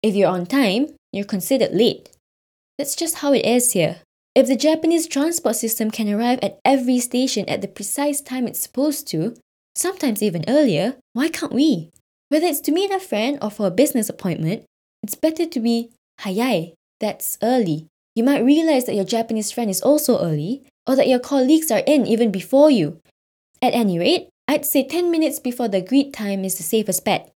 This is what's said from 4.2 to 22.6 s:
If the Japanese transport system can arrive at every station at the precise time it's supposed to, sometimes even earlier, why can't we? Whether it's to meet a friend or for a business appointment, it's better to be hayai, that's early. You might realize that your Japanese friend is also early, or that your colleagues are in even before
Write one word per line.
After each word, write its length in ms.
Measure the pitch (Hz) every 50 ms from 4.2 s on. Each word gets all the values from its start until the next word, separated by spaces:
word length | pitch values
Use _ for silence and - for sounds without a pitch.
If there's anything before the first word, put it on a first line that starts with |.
| _ _ _
If 120 | 240 269
the 100 | 233 269
Japanese 500 | 220 - 311 320 320 320 320 339 330 330
transport 500 | - - 277 285 330 339 - - - 226
system 340 | - - 226 220 - 220 220
can 180 | - - 220 208
arrive 300 | 208 208 233 240 247 254
at 160 | - 196 - _ _
every 360 | - 277 262 247 247 254 247
station 480 | 240 - - 254 262 262 - 214 190 -
at 120 | - -
the 80 | 196 196
precise 520 | - - 202 - - 285 285 294 285 285
time 260 | - - 254 262 247
it's 140 | - - -
supposed 460 | - - _ 247 277 302 285 - - -
to, 260 | - 156 165 226 240 _ _ _ _ _ _ _ _
sometimes 460 | - - 349 381 - - 262 214 -
even 220 | 208 214 170 175 151 -
earlier, 480 | 247 302 302 247 170 147 180 233 277 - _ _
why 160 | _ 226 285 320
can't 240 | - - 330 -
we? 380 | - 233 294 330 233 170 156 - _ _ _ _ _ _ _ _
Whether 160 | 277 311 330
it's 140 | 359 285 294
to 120 | - -
meet 180 | 294 359 403 392
a 80 | 392 381
friend 400 | 381 - 240 208 220 262 294 -
or 80 | - 214
for 160 | 208 - 208
a 40 | 190
business 380 | 170 196 285 285 - 247 220 -
appointment, 560 | - - - 185 160 - 156 160 202 226 - _ _ _ _ _ _ _
it's 120 | - 208 -
better 300 | _ - 320 320 320 349
to 160 | 330 - 254
be 300 | 220 233 233 233 233 233 _ _ _ _ _ -
hayai, 500 | - 202 185 208 240 269 226 170 165 175 - _ _ _ _ _
that's 380 | - 208 202 - - - - _
early. 460 | - 233 254 254 226 170 151 156 156 _ _ _ _ _ _
You 100 | 220 226
might 200 | 269 285 - 226
realize 420 | 254 294 311 320 320 302 262 240
that 80 | - 233
your 100 | 208 190
Japanese 480 | 190 233 226 226 226 220 220 208 -
friend 160 | - - 240 208
is 140 | 190 185
also 360 | - 262 294 302 302 - 233 -
early, 440 | - 170 156 147 147 180 254 277 _ _ _ _ _
or 100 | - 262
that 120 | 262 - -
your 100 | 262 240
colleagues 520 | 247 - 285 277 254 262 320 320 320 -
are 120 | 233 196 -
in 200 | - 302 285 214
even 260 | - 226 220 240 220
before 380 | 190 190 175 - - 269